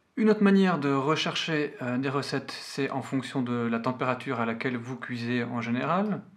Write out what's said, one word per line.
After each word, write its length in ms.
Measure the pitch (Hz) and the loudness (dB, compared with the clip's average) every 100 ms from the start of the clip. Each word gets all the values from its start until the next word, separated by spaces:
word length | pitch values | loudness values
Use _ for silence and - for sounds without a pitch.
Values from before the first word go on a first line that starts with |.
| _ - | _ 2
Une 140 | 220 | 4
autre 120 | 214 | 6
manière 360 | 196 196 190 165 | 6 8 6 4
de 140 | 139 | 2
rechercher, 840 | 139 135 151 170 - - 151 147 - | 2 2 2 0 -2 -2 0 -2 -4
euh, 160 | 123 123 | -4 -2
des 100 | 139 | 0
recettes, 420 | 139 135 139 139 | -2 -2 -4 -4
c'est 400 | - - - 135 | -12 -10 -4 -4
en 120 | 135 | -4
fonction 400 | 113 135 127 139 | -4 -4 -2 -2
de 100 | 120 | -2
la 260 | 120 117 113 | 0 0 0
température 600 | 123 123 131 123 139 120 | 0 0 0 -2 -2 -2
à 60 | 117 | -2
laquelle 320 | 113 135 123 | -2 -4 -4
vous 180 | 120 123 | -6 -10
cuisez 480 | - 120 117 123 | -8 -6 -2 -2
en 160 | 120 120 | -2 -4
général. 600 | 117 123 139 175 208 160 - | -2 -2 0 0 0 -4 -8